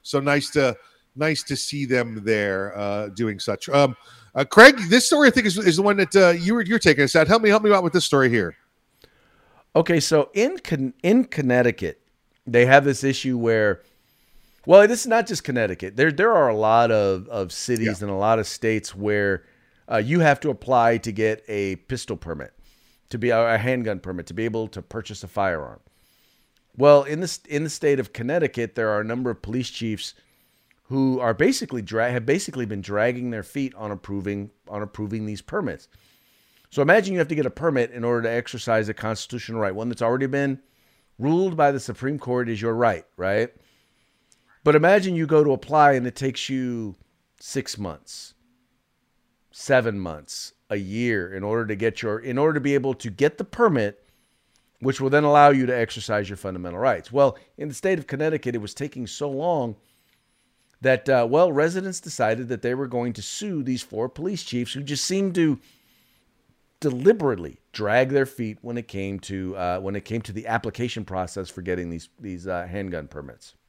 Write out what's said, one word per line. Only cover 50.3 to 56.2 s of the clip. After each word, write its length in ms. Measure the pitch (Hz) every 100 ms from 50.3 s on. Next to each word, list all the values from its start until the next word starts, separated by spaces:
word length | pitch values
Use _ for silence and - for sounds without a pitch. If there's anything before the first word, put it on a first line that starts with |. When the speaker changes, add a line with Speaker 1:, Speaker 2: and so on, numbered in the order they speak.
| - - _ _
Speaker 2:
a 60 | 104
year 580 | 95 107 120 107 87
in 100 | 95
order 220 | 101 113 110
to 100 | 101
get 260 | 113 107
your, 180 | 113 110
in 180 | 123 123
order 160 | 151
to 80 | 151
be 140 | 135 139
able 180 | 131
to 160 | 123 120
get 280 | 92 143 -
the 80 | -
permit, 580 | - 233 139 104 - _ _ _ _ _ _ _ _
which 220 | 127 135
will 80 | 135
then 140 | 143
allow 260 | 147 147 143
you 160 | 139 127
to 100 | 127
exercise 540 | 113 - 104 104